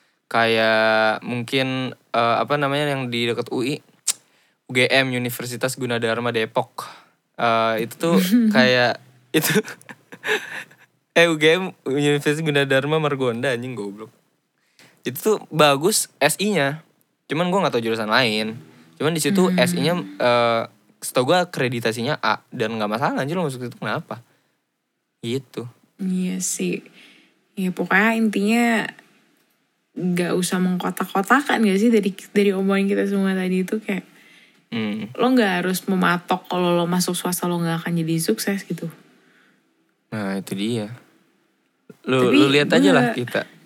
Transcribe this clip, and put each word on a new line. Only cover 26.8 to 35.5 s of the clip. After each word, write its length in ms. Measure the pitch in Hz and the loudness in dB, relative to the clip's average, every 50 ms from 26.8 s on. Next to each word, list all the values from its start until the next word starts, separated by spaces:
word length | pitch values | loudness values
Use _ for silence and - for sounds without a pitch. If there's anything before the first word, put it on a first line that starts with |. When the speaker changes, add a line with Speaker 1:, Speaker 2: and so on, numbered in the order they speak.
| - - _ - - - - _ _ _ _ _ _ _ - | -8 -14 _ -20 -20 -20 -20 _ _ _ _ _ _ _ -8
Speaker 2:
Ya 160 | - 190 185 | -4 -4 -4
pokoknya 480 | 175 - 185 175 180 190 208 226 226 226 | -2 -4 -2 2 2 4 4 4 2 2
intinya 480 | 226 214 202 208 196 208 226 233 240 233 226 208 - - - - - _ _ _ _ _ _ _ _ _ _ _ _ _ _ _ _ _ - | 0 0 0 0 0 2 2 2 2 2 2 0 -2 -4 -8 -14 -20 _ _ _ _ _ _ _ _ _ _ _ _ _ _ _ _ _ -10
nggak 400 | - 170 180 175 175 175 170 160 | -4 -2 -2 0 0 0 0 0
usah 240 | 180 180 - - 180 | -2 -2 -2 0 0
mengkotak-kotakan 1040 | 185 185 180 180 - 190 185 - 196 185 - 196 196 - 240 269 294 - 247 - | 0 0 0 -2 -4 -4 -4 -4 -6 -4 -2 -2 0 2 2 2 2 0 0 2
nggak 160 | 226 202 190 196 | 2 2 2 4
sih 160 | 214 240 226 | 4 4 4
dari, 160 | 214 190 196 185 - - - - | 4 2 0 -4 -6 -12 -2 0
dari 160 | 208 202 202 190 190 | 2 2 2 2 0
omongan 320 | 196 196 196 196 196 196 | 0 0 2 2 2 0
kita 140 | 202 196 196 | 0 0 0
semua 320 | 196 202 196 196 196 190 190 | 0 0 0 0 0 0 -2
tadi 240 | 185 185 185 185 | -2 0 0 0
itu 160 | 185 185 - 220 | 0 -2 -4 -6
kayak 280 | - - 196 185 - - _ - - - - - _ _ _ _ _ - | -4 -4 -6 -6 -6 -12 _ -20 -20 -20 -20 -20 _ _ _ _ _ -10
Speaker 1:
Hmm. 420 | - 233 220 214 208 220 - - - | -8 -6 -4 -4 -6 -6 -8 -8 -4
Speaker 2:
lo 140 | - 220 254 | 0 2 4
nggak 320 | 262 247 220 196 | 4 4 4 2